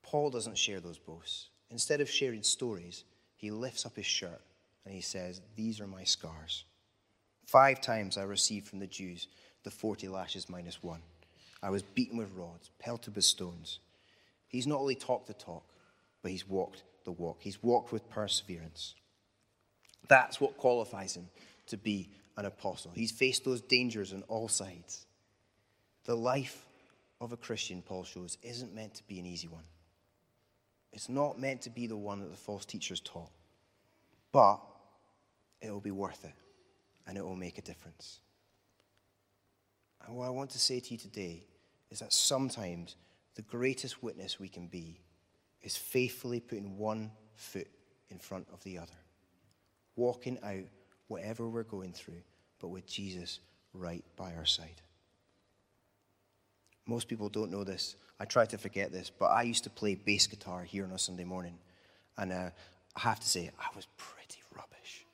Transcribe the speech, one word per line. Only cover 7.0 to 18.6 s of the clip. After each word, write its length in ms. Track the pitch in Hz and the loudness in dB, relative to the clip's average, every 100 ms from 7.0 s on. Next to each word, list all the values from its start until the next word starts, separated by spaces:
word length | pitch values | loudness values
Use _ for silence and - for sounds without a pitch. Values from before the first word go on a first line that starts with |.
| _ _ _ _ - | _ _ _ _ 8
Five 340 | 135 135 131 | 10 10 8
times 380 | - 113 98 101 | 2 0 0 -2
I 60 | |
received 440 | 98 98 - 104 98 | -2 2 2 2 -6
from 120 | 98 | -8
the 60 | 95 | -8
Jews 420 | - 92 87 - - - _ | -8 -8 -8 -12 -14 -20 _
the 80 | - | -14
forty 380 | - 110 101 95 | -4 -2 -2 -4
lashes 400 | 95 90 95 87 | -6 -6 -8 -8
minus 340 | 90 87 - | -10 -10 -8
one. 200 | 87 82 82 - - - - - | -8 -10 -14 -20 -20 -20 -20 -10
I 80 | 101 | -2
was 120 | 98 | -2
beaten 360 | 98 - 123 117 | 0 0 2 0
with 140 | 104 | -4
rods, 380 | 95 85 85 - _ | -6 -10 -12 -20 _
pelted 360 | - 117 - | -8 -6 -6
with 100 | 104 | 4
stones." 540 | 92 - 90 85 80 - _ _ _ - _ _ _ | 4 4 -2 -8 -12 -12 _ _ _ -20 _ _ _
He's 180 | 127 127 | -2 2
not 140 | 147 | 2
only 160 | 135 127 | 2 0
talked 320 | - 123 - | 2 0 0
the 60 | |
talk, 300 | 104 - 85 - - - _ _ _ | -14 -10 -12 -12 -20 -20 _ _ _
but 100 | 90 | -6
he's 160 | 92 98 | -6 -2
walked 380 | 95 92 - - - | 0 0 -4 -20 -14
the 80 | - | -10
walk. 260 | 85 85 - | -6 -6 -4
He's 220 | 104 101 | -8 0
walked 280 | 120 123 - | 6 6 4
with 180 | 110 - | -6 -6
perseverance. 840 | - 104 - - 87 | -4 0 0 0 -10